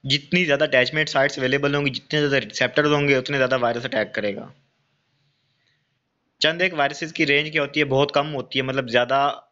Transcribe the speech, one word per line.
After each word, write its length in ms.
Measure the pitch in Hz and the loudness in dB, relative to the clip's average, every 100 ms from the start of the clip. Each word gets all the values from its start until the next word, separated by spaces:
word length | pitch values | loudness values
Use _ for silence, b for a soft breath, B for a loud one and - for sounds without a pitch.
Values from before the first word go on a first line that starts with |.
| 135 | -2
जितनी 400 | 143 - 180 175 | -4 0 0 2
ज़्यादा 200 | 143 151 | 2 4
अटैचमेंट 440 | 131 123 151 151 | 4 2 0 0
साइट्स 300 | 143 143 - | 2 0 0
अवेलेबल 360 | 127 139 143 143 | 0 0 0 0
होंगी, 160 | 143 | -2
जितने 280 | 123 _ 151 | -6 _ -2
ज़्यादा 180 | 147 139 | 2 0
रिसेप्टर्स 500 | 107 - 127 151 147 | -2 -2 0 2 2
होंगे, 280 | 147 143 135 | 2 2 2
उतने 220 | - 143 | 0 0
ज़्यादा 180 | 127 131 | 2 2
वायरस 280 | 120 120 | 0 -2
अटैक 320 | 127 - 104 - | -4 -4 -4 -4
करेगा। 380 | 104 98 110 - _ _ _ _ _ _ _ _ _ _ _ _ _ _ _ _ _ _ | -6 -6 -14 -20 _ _ _ _ _ _ _ _ _ _ _ _ _ _ _ _ _ _
चंद 200 | 151 170 | -2 0
एक 120 | 185 | -2
वायरसेस 380 | 160 143 151 160 | 0 -2 -2 -10
की 140 | 160 151 | -4 2
रेंज 260 | 143 151 | 2 0
क्या 100 | 151 | -4
होती 180 | 143 151 | -2 -2
है, 60 | 143 | 0
बहुत 260 | 135 143 147 | 2 2 2
कम 100 | 151 | -2
होती 340 | 143 - 175 | -6 -6 -4
है, 60 | 131 | -2
मतलब 240 | 131 123 | -4 0
ज़्यादा 560 | 120 123 135 143 - _ | 0 2 2 0 -2 _